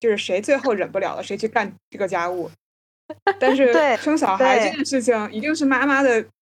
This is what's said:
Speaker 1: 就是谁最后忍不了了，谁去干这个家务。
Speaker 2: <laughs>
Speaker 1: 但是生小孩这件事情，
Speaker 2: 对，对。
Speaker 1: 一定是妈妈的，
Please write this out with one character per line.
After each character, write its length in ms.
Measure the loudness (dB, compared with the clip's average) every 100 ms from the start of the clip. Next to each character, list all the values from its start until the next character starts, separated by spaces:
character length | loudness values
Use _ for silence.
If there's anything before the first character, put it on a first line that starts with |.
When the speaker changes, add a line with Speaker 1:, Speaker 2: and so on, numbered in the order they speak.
Speaker 1:
就 80 | -2
是 100 | -2
谁 220 | -2 -4
最 160 | 0 0
后 180 | 0
忍 160 | -2 -2
不 80 | -4
了 160 | -4
了， 80 | -6
谁 140 | -10 -6
去 100 | -4
干 260 | -2 -4 -10 _
这 80 | -6
个 120 | -4
家 200 | -2 -4
务。 220 | -4 -8 -12 _ _ _ _ _ -4 -4
Speaker 2:
<laughs> 120 | 0
Speaker 1:
但 160 | 2
是 180 | 4 4 4 2 0
生 200 | 0 0
小 180 | 0 2
孩 220 | 4 4
这 60 |
件 200 | 2 -2
事 160 | -2 0
情， 140 | 2
Speaker 2:
对， 140 | 0 -2
对。 80 | -6
Speaker 1:
一 40 |
定 140 | -4
是 100 | 0
妈 220 | 0 2 2
妈 160 | 2
的， 220 | 4 2 -2 _